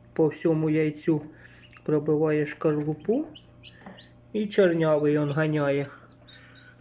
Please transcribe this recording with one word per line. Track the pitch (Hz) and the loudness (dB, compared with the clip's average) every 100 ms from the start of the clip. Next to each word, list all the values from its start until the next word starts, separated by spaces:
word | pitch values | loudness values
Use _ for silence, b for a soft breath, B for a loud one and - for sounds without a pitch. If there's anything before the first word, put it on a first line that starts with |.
| - | -8
по | - 156 | 0 0
всьому | 156 170 156 156 | 2 0 0 2
яйцю. | 156 156 151 - 151 - B B B B - | 2 0 -2 0 -2 -4 B B B B -10
Пробиває | - 151 147 151 156 151 147 | -2 0 0 0 2 0 -2
шкарлупу. | - 160 151 151 151 - 262 320 - - - - B 190 B B - - | -2 -2 0 -2 -4 -2 -2 -4 -12 -20 -20 -20 B -20 B B -20 -10
І | 214 214 | -6 0
чорнявий | 208 185 165 156 151 147 151 | 4 4 4 2 2 2 2
он | 143 | 0
ганяє. | 143 156 151 143 139 139 - - - B B B B B B | 0 0 0 0 -2 -4 -10 -20 -20 B B B B B B